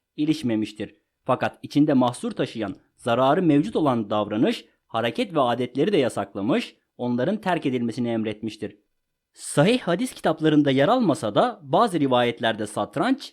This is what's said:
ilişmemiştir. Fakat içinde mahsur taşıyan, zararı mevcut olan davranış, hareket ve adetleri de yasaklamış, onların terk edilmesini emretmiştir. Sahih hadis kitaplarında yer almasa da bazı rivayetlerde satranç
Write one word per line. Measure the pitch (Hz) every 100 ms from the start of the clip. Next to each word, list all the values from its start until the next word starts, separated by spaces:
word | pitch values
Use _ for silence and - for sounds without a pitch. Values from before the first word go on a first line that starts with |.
| _ -
ilişmemiştir. | 151 151 123 110 104 - 101 - _ _
Fakat | - 127 117 -
içinde | - 147 151
mahsur | 131 123 120 240
taşıyan, | 208 139 113 101 - _ _
zararı | 123 117 131 160
mevcut | 175 143 - -
olan | 151 120 104
davranış, | 107 101 107 170 240 - _ _
hareket | 117 117 170 240
ve | 160
adetleri | 127 123 120 135 175
de | 202
yasaklamış, | 120 - 101 104 101 214 - - _ -
onların | 123 120 131 208
terk | 185 170 156
edilmesini | 127 117 110 120
emretmiştir. | 113 107 107 110 107 104 - _ _ _ _ _
Sahih | - - - 190 247
hadis | - 175 254
kitaplarında | - 185 156 156 151 143
yer | 131 147
almasa | 254 214 131 110
da | 110 240 214
bazı | 143 180 233 170
rivayetlerde | 135 123 120 117 117 107 107
satranç | - 104 143 202 262 -